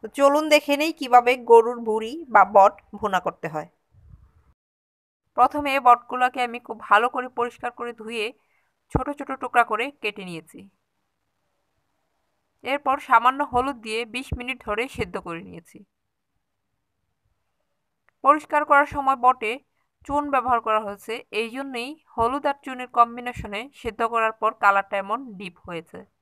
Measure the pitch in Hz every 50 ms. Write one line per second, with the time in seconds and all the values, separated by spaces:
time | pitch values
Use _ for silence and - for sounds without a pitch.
0 | - 226 _ - 277 277 277 302 311 311 302 302 294 - 285 277 302 320 320 _
1 | 294 254 247 247 233 240 254 254 240 233 233 233 226 233 247 240 233 220 214 220
2 | 220 220 254 330 330 262 220 208 196 196 208 208 196 202 202 - _ _ - 202
3 | - 208 190 185 - 170 170 _ - 165 156 156 156 170 _ _ _ _ _ -
4 | _ - - - - _ _ _ _ _ _ _ _ _ _ _ _ _ _ _
5 | _ _ _ _ _ _ _ - 240 277 - 294 285 285 269 277 254 247 240 240
6 | - _ - 254 254 254 254 - 247 240 233 247 247 - 233 220 - - 214 208
7 | 226 247 - 277 247 254 _ - 240 240 - - - 247 240 - 240 240 233 233
8 | 220 220 233 226 208 220 269 _ _ _ _ _ _ _ _ _ _ _ - -
9 | 262 - 285 _ - - 269 262 - 247 - 247 233 226 233 208 233 277 285 _
10 | - 214 208 208 196 180 175 160 160 _ - - 196 196 _ _ _ _ _ _
11 | _ _ _ _ _ _ _ _ _ _ _ _ _ _ _ _ _ _ _ _
12 | _ _ _ _ _ _ _ _ _ _ _ _ _ - 269 285 _ 277 262 269
13 | - - 262 233 233 247 262 269 294 269 240 247 254 269 277 240 214 220 220 226
14 | 240 226 214 247 269 - - 247 247 247 262 247 - 233 208 208 240 262 - -
15 | 220 180 175 214 175 175 170 165 185 185 175 170 170 _ _ - 202 _ _ _
16 | _ _ _ _ _ _ _ _ _ _ _ _ _ _ _ _ _ _ _ _
17 | _ _ _ _ _ _ _ _ _ _ _ _ _ _ _ _ _ _ _ _
18 | _ _ _ _ - 269 294 302 294 - - 294 294 302 294 285 294 285 - 294
19 | 277 269 269 254 240 247 254 254 - 214 233 277 _ _ _ _ _ _ _ _
20 | _ - 277 294 294 294 277 269 233 254 247 233 226 226 220 214 214 202 202 202
21 | - - 220 247 - _ - 208 226 226 220 262 277 277 262 240 233 262 302 320
22 | _ _ _ - 226 233 262 285 277 294 277 277 _ 269 262 247 254 247 _ 247
23 | 240 233 233 240 240 247 247 - - 214 208 202 233 285 _ - - 240 208 -
24 | 233 226 233 233 220 220 220 _ - 214 220 _ - 202 196 196 196 - - 196
25 | 196 196 208 240 277 254 208 180 208 185 175 _ _ - 175 165 165 _ - 180
26 | 190 _ _ _